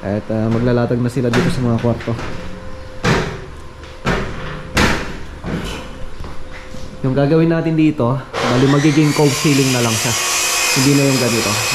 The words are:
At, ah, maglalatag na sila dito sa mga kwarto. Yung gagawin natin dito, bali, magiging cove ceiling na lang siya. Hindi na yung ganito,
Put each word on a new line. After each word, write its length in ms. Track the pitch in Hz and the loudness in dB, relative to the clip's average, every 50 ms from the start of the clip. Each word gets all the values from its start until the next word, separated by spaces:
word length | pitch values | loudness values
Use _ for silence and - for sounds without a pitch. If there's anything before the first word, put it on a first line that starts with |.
| - | -2
At, 240 | 98 104 107 - | -2 -2 -2 -2
ah, 240 | - 110 110 110 113 | -2 -2 0 0 2
maglalatag 480 | 113 113 120 123 123 120 120 113 127 120 | 2 2 2 2 2 2 2 2 0 0
na 80 | 123 | 0
sila 240 | 120 117 143 127 123 | -2 -2 0 0 2
dito 160 | 117 120 - | 2 2 2
sa 160 | - - 135 127 | 2 0 2 0
mga 160 | 120 117 113 | 0 0 2
kwarto. 320 | 117 120 113 113 - - 113 117 - - - - - - - - - - - - - - - - - - - - - - - - - - - - - - - - - - - - - - - - - - - - - - - - - - - - - - - - - - - - - - - - - - - - - - - - - - - - - - - - - - - - - - - - - - - - - - - - - | 2 0 0 0 -2 -6 -6 -4 -4 -6 -6 -6 -6 -8 -10 -10 -10 -10 -10 -10 -12 -12 -12 -2 0 0 2 2 0 -4 -6 -10 -12 -14 -14 -14 -14 -14 -16 -16 -16 -16 -16 -6 -2 -2 -2 -2 -2 -4 -6 -8 -8 -8 -8 -10 -10 -4 0 2 2 2 2 0 -4 -6 -8 -8 -10 -10 -12 -10 -8 -6 -6 -6 -6 -8 -8 -10 -10 -12 -8 -8 -8 -8 -6 -8 -8 -6 -6 -6 -6 -6 -8 -12 -10 -10 -8 -8 -8 -8 -8 -4 -2
Yung 80 | 131 131 | 0 2
gagawin 320 | 139 143 143 160 160 165 | 2 2 4 4 4 4
natin 320 | 165 165 165 156 165 160 156 | 4 2 2 0 0 2 4
dito, 400 | 156 151 147 - 120 117 131 131 - - | 4 4 4 2 0 0 0 -2 -4 -6
bali, 340 | - - - - 123 127 135 | -6 -4 -2 0 2 4 4
magiging 480 | 135 143 143 139 156 143 156 151 147 143 | 4 4 4 4 4 4 4 4 4 4
cove 160 | - 151 143 | 4 4 2
ceiling 400 | 131 - - 160 143 135 139 131 | 2 2 2 4 4 4 4 4
na 80 | 131 123 | 2 2
lang 160 | 120 117 110 | 2 2 2
siya. 180 | 104 - 123 113 - - - - - - - - - - - - | 0 0 0 0 0 0 0 0 0 0 0 0 0 0 2 2
Hindi 160 | 139 131 139 143 139 | 4 4 4 4 6
na 40 | 139 | 4
yung 120 | 139 131 127 123 | 4 2 2 2
ganito, 280 | 120 117 113 107 101 107 113 - - 123 | 2 2 2 0 0 0 -2 -2 -2 0